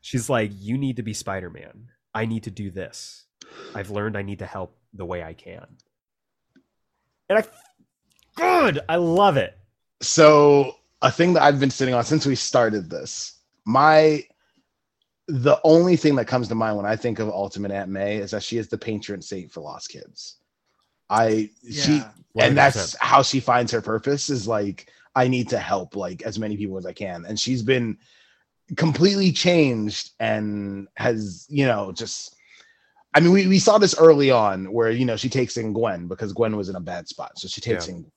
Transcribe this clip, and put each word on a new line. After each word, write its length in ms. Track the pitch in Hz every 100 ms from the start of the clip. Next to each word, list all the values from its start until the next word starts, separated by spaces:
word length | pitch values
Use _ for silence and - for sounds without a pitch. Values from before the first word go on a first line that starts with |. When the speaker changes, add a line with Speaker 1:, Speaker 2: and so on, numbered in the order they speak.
Speaker 1:
She's 300 | - 127 113
like, 200 | 127 107
"You 240 | 98 101 127
need 180 | 139 120
to 60 |
be 100 | 110
Spider-Man. 720 | 101 - 95 90 82 - - 120 _ _
I 100 | 110 113
need 180 | 113
to 60 | 107
do 200 | 95 101
this. 560 | 90 87 - - - _ _ - - -
I've 160 | 107 98
learned 260 | 104 107 101
I 60 |
need 160 | 98 101
to 80 | 92
help 300 | 98 92 _ _
the 100 | 95
way 180 | 87 90
I 120 | 82
can." 320 | 80 - 87 - _ _ _ _ _ _ _ _ _ _ _ _ _ _ _ _
And 100 | 202
I, 60 | 214 _ _ _ _ _ _ _ _ -
good, 440 | 359 359 262 147 -
I 80 | 170
love 400 | 170 170 202 143
it. 200 | 92 _ _ _ _ _
Speaker 2:
So 760 | - - 151 151 147 143 135 - _ _
a 80 | 131
thing 220 | - 170
that 80 | 170
I've 180 | 143 143
been 100 | 135
sitting 240 | - 131
on 100 | 123
since 220 | 113 156 139
we 80 |
started 560 | 127 - 131 113 107 82
this, 480 | 85 67 - - _ _ _
my, 600 | - 127 151 156 156 151 - _ _ _ _ _ _ _ _ _ -
the 300 | 139 127 139
only 320 | 165 160 180 170
thing 200 | 156 135
that 100 | 110
comes 220 | 127 110
to 60 |
mind 220 | 113 110 104
when 100 | 101
I 100 | 110
think 220 | 123 110
of 100 | 107
Ultimate 440 | 92 101 98 101
Aunt 180 | 98 95
May 280 | 98 101 107
is 140 | 98
that 100 | 107
she 160 | - 113
is 100 | 110
the 100 | 107
patron 440 | - 104 - 98
saint 280 | - 98 87
for 100 | -
lost 280 | 73 - -
kids. 480 | 80 - - - _ _ _ _ _ _ _ _
I, 420 | 107 113 110 107 _ 120
she, 260 | 117 139 151
Speaker 3:
Yeah. 140 | 113 _ _ 110 131
Speaker 2:
and 100 | 139
that's 0 |
Speaker 1:
One 0 |
hundred 160 | 139
percent. 300 | 120 87 -
Speaker 2:
how 200 | - 135
she 180 | 135 135
finds 320 | 123 123 117
her 80 | 117
purpose 480 | 107 110 139 143 -
is 180 | 135 101
like, 420 | 110 101 95 - _ _
"I 140 | 131 127
need 200 | 127 110
to 80 | 110
help, 380 | 92 101 90 101
like, 260 | 90 90
as 160 | 113 107
many 180 | 107 104
people 200 | 104 95
as 80 | 90
I 60 |
can." 320 | 87 98 87 85
And 120 | 107
she's 240 | - 127
been 360 | 110 131 117 - _ _ _ _ _ _ _ 147
completely 540 | 165 139 185 196 190
changed 800 | - 180 175 143 117 104 101 - _
and 680 | 113 107 107 104 101 98 98 -
has, 500 | 123 113 104 87 -
you 160 | 143 135
know, 260 | 110 98
just, 420 | 87 113 - - _ _ _ _ _ _ _ _
I 60 | 151
mean, 120 | 170
we, 140 | 190 190
we 120 | 190
saw 180 | - 214
this 180 | 202 -
early 320 | 165 147 139
on 420 | 123 107 95 95
where, 180 | 113 113
you 140 | 117
know, 120 | 127 110
she 120 | 131
takes 300 | 131 117 -
in 160 | 110
Gwen 340 | 107 113 90 87
because 240 | 92 107
Gwen 240 | 87 113 107
was 140 | 95
in 60 | 92
a 40 |
bad 260 | 85 87 85
spot. 320 | - - -
So 80 | 92
she 140 | -
takes 260 | - 95 82
Speaker 1:
Yeah. 100 | 85
Speaker 2:
in 40 |
Gwen. 100 | 80